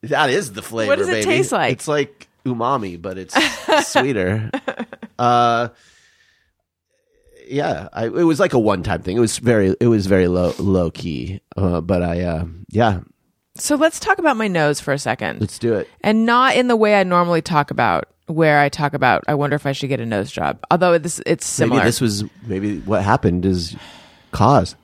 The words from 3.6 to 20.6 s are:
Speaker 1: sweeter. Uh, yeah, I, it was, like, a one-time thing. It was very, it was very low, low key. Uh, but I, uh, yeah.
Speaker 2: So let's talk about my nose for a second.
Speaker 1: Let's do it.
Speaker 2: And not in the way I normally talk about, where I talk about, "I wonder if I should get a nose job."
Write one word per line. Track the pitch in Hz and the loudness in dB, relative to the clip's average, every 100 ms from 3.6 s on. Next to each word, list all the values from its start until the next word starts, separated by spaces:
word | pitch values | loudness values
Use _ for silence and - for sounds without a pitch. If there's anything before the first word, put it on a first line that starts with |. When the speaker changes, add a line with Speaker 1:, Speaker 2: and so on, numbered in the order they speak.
| - 311 311 | 0 0 2
Speaker 1:
sweeter. | 294 143 117 90 107 110 269 - - 233 - - - | -2 0 0 0 0 -2 -6 -8 -10 -12 -14 -20 -2
Uh, | 120 120 120 117 120 _ _ _ _ _ _ _ _ _ _ _ _ _ _ _ _ - - | 2 4 4 2 -2 _ _ _ _ _ _ _ _ _ _ _ _ _ _ _ _ -20 -8
yeah, | 139 156 76 95 | -4 -2 -4 -6
I, | - 117 | -6 -4
it | - | 2
was, | 170 151 | 2 2
like, | 190 | 2
a | 131 | 2
one-time | 107 98 87 85 | 2 0 -2 -4
thing. | - 101 | -2 0
It | |
was | 117 - | 0 0
very, | 131 113 95 95 | 0 2 2 2
it | 120 | 2
was | 113 92 | 2 4
very | 95 90 | 4 4
low, | 90 90 - | 2 0 -2
low | 95 95 85 | 0 2 0
key. | - 87 71 64 98 _ - | -4 -8 -6 -8 -10 _ -2
Uh, | 95 87 | 0 0
but | 85 92 | -2 -2
I, | 87 85 | 0 -2
uh, | 90 82 85 85 95 | -4 -4 -6 -12 -6
yeah. | 98 117 90 - _ _ _ _ - | 0 0 0 -6 _ _ _ _ -10
Speaker 2:
So | - 285 | -4 0
let's | 320 - | 0 -2
talk | - 392 | -2 0
about | 330 240 | 2 0
my | 214 | 0
nose | 175 151 143 | 0 0 0
for | - | -2
a | 143 | -4
second. | - 110 98 58 | -4 -4 -6 -4
Speaker 1:
Let's | 107 - | -6 -4
do | 117 | -2
it. | 107 - _ | -2 -4 _
Speaker 2:
And | 202 220 226 | 0 2 2
not | 240 262 254 | 4 4 2
in | 247 | 2
the | 233 | 4
way | 214 208 | 4 4
I | |
normally | 185 180 175 170 | 4 2 2 0
talk | - 160 143 | 0 0 0
about, | 135 117 82 - _ _ | 0 0 0 -2 _ _
where | 156 160 147 | 0 4 4
I | 143 | 2
talk | - 147 | 0 -4
about, | 135 131 95 - | 0 2 2 0
"I | 147 | -2
wonder | 143 147 | 0 -2
if | 143 | -4
I | |
should | 135 139 | -6 -4
get | 131 | -4
a | 117 | -2
nose | 107 104 | -4 -4
job." | - 76 - | -4 -4 -4